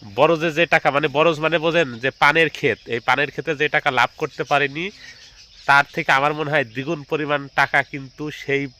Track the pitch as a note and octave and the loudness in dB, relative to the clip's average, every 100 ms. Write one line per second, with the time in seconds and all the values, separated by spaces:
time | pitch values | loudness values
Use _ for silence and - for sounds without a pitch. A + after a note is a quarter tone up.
0 | A2 G2+ D3+ E3 E3 D3+ E3+ E3 D#3+ C#3 | -10 2 4 4 0 0 2 2 2 0
1 | D3+ C3+ D#3+ D3+ D#3 E3 D#3+ E3 D#3 A#2 | 0 2 2 2 0 0 0 0 -2 -2
2 | C3 - C#3+ D#3 D#3+ - C#3+ G#2 - A#2+ | -6 2 2 4 2 0 -2 -2 -4 -8
3 | - B2+ C#3+ - D3+ D3 D3 D3+ D3 B2+ | 0 0 0 -4 -6 -2 0 0 0 2
4 | B2 - D3+ - D3+ C#3+ C#3 C#3 F3+ - | 0 0 -8 -6 -2 0 0 -4 -10 -12
5 | - - - - - - - C#3+ C#3 - | -20 -20 -20 -20 -20 -16 2 4 4 -4
6 | D#3+ C#3 C#3+ D3+ D3+ D3+ B2+ A2 C3+ E3 | 0 2 2 -2 -2 -2 -2 -6 -6 -6
7 | C#3 D#3 D3 D3 C#3 - C#3 D3 B2+ D3 | -4 -6 -2 -4 -4 -2 2 2 -2 -8
8 | C3+ _ D3+ - - C#3 C#3 C3 | -14 _ -12 -12 -4 -2 -4 -10